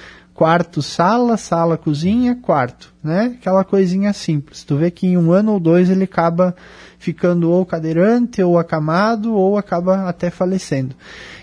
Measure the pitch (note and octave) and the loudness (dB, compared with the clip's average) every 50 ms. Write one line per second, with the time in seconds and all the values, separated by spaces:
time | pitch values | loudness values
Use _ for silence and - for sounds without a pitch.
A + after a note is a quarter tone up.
0 | - - - - - _ _ - D#3+ D#3+ E3 F3 E3+ - - D#3 C#3 - - - | -20 -20 -20 -20 -20 _ _ 0 2 2 2 2 0 -2 -4 -6 -6 -4 -2 0
1 | E3+ F#3 A3 A#3+ B3 A#3+ A3+ G3 - - E3+ E3 E3+ E3+ E3 D#3+ - D#3+ D3 C#3+ | 0 2 2 2 2 0 0 -2 -2 -4 -2 0 0 0 -2 -2 -2 -4 -4 -2
2 | D#3+ F#3 G#3+ B3 B3 B3 B3 B3 - - E3 C#3+ B2 A#2+ - _ - - _ _ | 0 0 0 0 0 0 -2 -2 -2 -2 0 0 0 -2 -6 _ -20 -20 _ _
3 | - D#3 E3 F#3+ A3+ B3 A#3+ - - F#3 F#3 F#3+ F#3+ - - G3 F#3+ F3 F3+ F#3+ | -8 -4 -2 -2 -2 -2 -4 -6 -4 0 0 0 0 0 0 0 0 0 0 0
4 | G3+ G#3 G3 - - - D#3 D3 C#3 - - - - - C#3+ C#3+ E3 F3 E3+ - | -2 -2 -2 -4 -4 -2 -2 -2 -4 -8 -16 -20 -6 -4 -2 0 0 -2 -2 -2
5 | - F3+ F3+ F3+ E3 E3 F3 G3 G#3+ A3 G#3+ G3 E3 D#3+ E3 F3+ F3+ F3+ F#3+ F#3+ | -2 0 2 2 2 4 4 2 2 2 0 0 2 4 4 4 4 4 2 0
6 | F#3+ - - F3+ E3 E3+ E3+ E3+ F#3 F3+ F3+ - - - - - - - - _ | 0 -2 -2 0 0 0 2 0 0 0 -2 -6 -14 -20 -20 -20 -20 -20 -20 _
7 | - F3+ D#3+ - - F3+ F3 F3 E3+ E3 F3 F#3 F#3 F3 - E3 D#3+ D#3+ D#3+ E3 | -8 -8 -6 -2 0 0 0 2 2 2 2 2 0 -2 -4 -6 -4 -2 0 2
8 | F#3 G#3+ A#3 A#3+ A#3+ A#3 - G3+ F#3 F3 F3 E3+ E3 E3+ E3+ D#3 D3+ D#3 D#3+ F3+ | 2 2 2 2 0 -2 -2 0 2 2 2 2 2 0 -2 -2 -2 0 0 0
9 | G#3 A3 A#3 G#3+ G#3 A3+ A3 G3+ F#3 F#3+ G#3 G#3 G3 - F3+ F3 F3 F#3 F#3+ G3 | 0 0 -2 -2 -2 -2 0 0 2 2 0 0 -2 -2 -4 -2 0 0 0 0
10 | F#3+ F3+ F3 - - F3 - - F#3 F3+ F#3+ F#3 - - D3 C3+ C3 C3 C3+ - | -2 -4 -6 -4 -6 -6 -4 -4 -4 -2 -2 -4 -4 -4 -4 -4 -4 -6 -8 -14
11 | - - - - - - - - | -20 -20 -20 -20 -20 -20 -20 -20